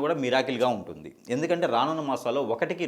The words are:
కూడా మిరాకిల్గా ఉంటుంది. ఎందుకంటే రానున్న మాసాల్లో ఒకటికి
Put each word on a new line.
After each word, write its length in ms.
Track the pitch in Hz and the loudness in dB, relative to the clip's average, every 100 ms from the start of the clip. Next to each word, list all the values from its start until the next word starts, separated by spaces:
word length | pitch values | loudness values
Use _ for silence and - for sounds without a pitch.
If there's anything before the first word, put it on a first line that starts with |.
| 147 | -2
కూడా 100 | 160 | 0
మిరాకిల్గా 460 | 127 131 131 120 123 107 | 2 2 2 2 2 0
ఉంటుంది. 340 | 87 76 78 - - 127 | -6 -14 -16 -16 -6 -2
ఎందుకంటే 320 | 165 170 160 117 | 0 0 2 2
రానున్న 280 | 143 160 143 | 2 0 -2
మాసాల్లో 320 | 127 120 135 127 - | -2 -2 -2 -2 0
ఒకటికి 300 | 160 175 | 0 0